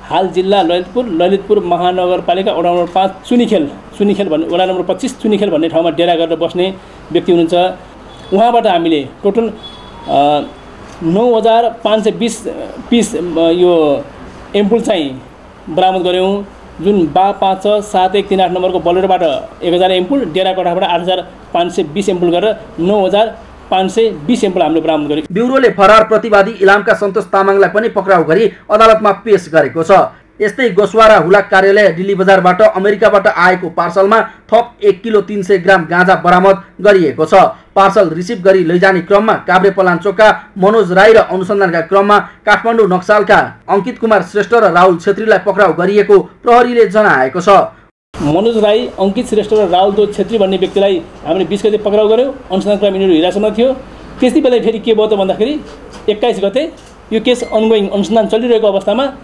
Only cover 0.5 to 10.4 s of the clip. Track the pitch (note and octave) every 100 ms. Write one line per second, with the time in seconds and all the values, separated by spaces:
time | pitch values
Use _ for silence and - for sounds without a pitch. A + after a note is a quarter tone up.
0.5 | G3+ E3+ F3 F#3 A#3+ A#3+ E3 F3+ G3 G3
1.5 | G#3 F3 E3+ F3+ F#3 F3+ F3+ F3+ F3+ G3
2.5 | D#3+ F3 F3 E3+ F#3 F#3+ F#3+ - B3 A#3
3.5 | G3 C#3+ - - - G3+ G3 F#3+ D#3 E3
4.5 | F3 F#3 F#3 F3+ F#3 C4 - A3 G3+ G3+
5.5 | D3+ E3 D#3+ E3 D#3 F3 E3 E3 E3 E3
6.5 | F3+ F#3 F#3+ - - - E3 E3+ E3+ E3
7.5 | F3 F#3 - - - - - - F#3+ A#3
8.5 | A#3+ A3 F3 E3+ D3+ C3 - G3+ G3 A3+
9.5 | - - - - - - C#3 C#3+ D3